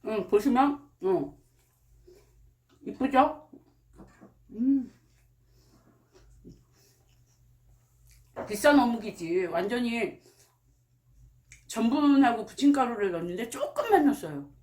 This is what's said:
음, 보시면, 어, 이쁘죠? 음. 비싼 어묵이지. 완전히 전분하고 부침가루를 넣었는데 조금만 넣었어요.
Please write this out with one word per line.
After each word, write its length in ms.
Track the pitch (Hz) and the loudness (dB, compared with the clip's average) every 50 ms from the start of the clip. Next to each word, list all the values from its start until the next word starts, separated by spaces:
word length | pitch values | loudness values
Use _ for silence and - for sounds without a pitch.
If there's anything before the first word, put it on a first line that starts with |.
| - | -8
음, 220 | 370 226 208 185 | -6 -6 -6 -4
보시면, 600 | - - 208 - 277 240 247 269 285 285 - - _ _ _ | 2 0 2 2 2 2 4 2 2 0 -4 -10 _ _ _
어, 360 | - 190 185 160 143 143 - _ _ _ _ _ _ _ _ _ _ _ _ _ _ - - - _ _ _ _ _ _ _ _ _ _ _ _ - | -2 -2 0 0 -2 -6 -12 _ _ _ _ _ _ _ _ _ _ _ _ _ _ -20 -20 -20 _ _ _ _ _ _ _ _ _ _ _ _ -14
이쁘죠? 640 | 226 - - 262 269 269 254 285 294 - - - _ - - _ _ _ _ _ _ _ - - - _ _ - - _ _ _ _ | -14 -6 -4 -4 0 4 4 2 2 0 -8 -16 _ -20 -20 _ _ _ _ _ _ _ -20 -20 -20 _ _ -20 -20 _ _ _ _
음. 400 | - 214 240 269 277 269 247 220 _ _ _ _ _ _ _ _ _ _ _ _ _ _ _ _ _ _ _ _ _ _ _ _ _ - _ _ - - _ - - _ _ _ _ _ _ _ _ _ _ _ _ _ _ _ _ _ _ _ _ _ _ _ _ _ _ _ _ _ _ _ - _ _ _ _ - - | -8 -2 0 0 0 0 -2 -6 _ _ _ _ _ _ _ _ _ _ _ _ _ _ _ _ _ _ _ _ _ _ _ _ _ -20 _ _ -20 -20 _ -20 -20 _ _ _ _ _ _ _ _ _ _ _ _ _ _ _ _ _ _ _ _ _ _ _ _ _ _ _ _ _ _ _ -20 _ _ _ _ -12 -10
비싼 320 | - 214 208 - 294 294 277 | -8 -8 2 4 4 6 6
어묵이지. 680 | 247 233 233 220 202 214 185 - 170 160 170 185 185 | 4 2 0 -4 -8 -12 -12 -10 -6 -2 -2 -2 -2
완전히 760 | 165 156 170 180 202 240 247 240 233 233 233 214 180 - - _ _ _ _ _ _ _ _ _ _ _ _ _ _ _ _ _ _ _ _ - - _ _ _ _ - - _ | -2 -4 -4 -4 -2 -4 -4 -2 -2 -2 -4 -4 -6 -8 -14 _ _ _ _ _ _ _ _ _ _ _ _ _ _ _ _ _ _ _ _ -20 -20 _ _ _ _ -20 -20 _
전분하고 760 | _ - 226 220 240 269 302 294 285 277 269 277 240 233 220 202 | _ -6 -2 -2 0 0 2 4 4 6 6 4 4 2 -2 -6
부침가루를 680 | - - - 269 285 285 277 254 233 233 208 208 190 | -12 -8 0 2 2 4 4 0 -2 -2 -4 -4 -4
넣었는데 380 | 175 165 170 175 175 185 233 233 | -2 -4 -6 -6 -6 -8 -8 -10
조금만 560 | - - 554 587 - - 571 466 415 349 294 | -8 -8 -8 -8 -6 -6 0 2 2 4 4
넣었어요. 440 | 277 285 - - 160 147 143 143 - - - | 4 2 0 -6 -10 -10 -12 -12 -14 -20 -20